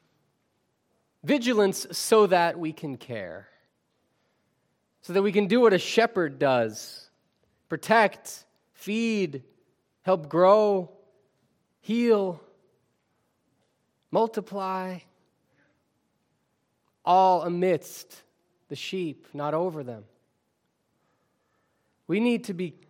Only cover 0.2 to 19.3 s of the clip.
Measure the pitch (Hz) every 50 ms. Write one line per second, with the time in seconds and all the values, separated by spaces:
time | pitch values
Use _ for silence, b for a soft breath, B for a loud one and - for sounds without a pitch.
0.2 | _ _ _ _ _ _ _ _ _ _ _ _ _ _ _ _ _ _ _ _
1.2 | - 147 269 277 233 247 247 214 208 196 190 - - - 170 - - - 233 220
2.2 | 208 185 185 175 170 170 - 170 170 156 160 - - 151 131 120 - - 123 110
3.2 | 95 87 80 95 101 - _ _ _ _ _ _ _ _ _ _ _ _ _ _
4.2 | _ _ _ _ _ _ _ _ _ _ _ _ _ _ _ _ - - 170 196
5.2 | 196 208 175 208 202 180 214 247 247 226 196 175 - - - - 220 226 - 190
6.2 | 170 151 139 135 147 139 131 123 117 110 107 107 - - - - - _ _ _
7.2 | _ _ _ _ _ _ _ _ _ _ 170 151 - - 220 233 214 196 202 -
8.2 | - - - - - _ _ _ _ _ _ _ - - 208 220 233 226 220 208
9.2 | 190 165 139 135 127 _ _ _ _ _ _ _ _ _ _ _ _ 185 190 180
10.2 | 151 147 147 165 180 190 202 214 214 208 202 190 175 151 - - _ _ _ _
11.2 | _ _ _ _ _ _ _ _ _ _ _ _ _ - 214 233 240 233 226 208
12.2 | 196 185 170 151 - _ _ _ _ _ _ _ _ _ _ _ _ _ _ _
13.2 | _ _ _ _ _ _ _ _ _ _ _ _ _ _ _ _ _ _ - 196
14.2 | 226 226 220 220 190 - - 202 190 190 190 185 185 185 185 175 - _ _ _
15.2 | _ _ _ _ _ _ _ _ _ _ _ _ _ _ _ _ _ _ _ _
16.2 | _ _ _ _ _ _ _ _ _ _ _ _ _ _ _ _ _ - 175 185
17.2 | 190 185 185 170 156 175 175 175 180 185 175 151 - - - - - - - -
18.2 | _ _ _ _ _ _ _ _ _ _ 147 135 - - - 190 180 160 135 -
19.2 | - _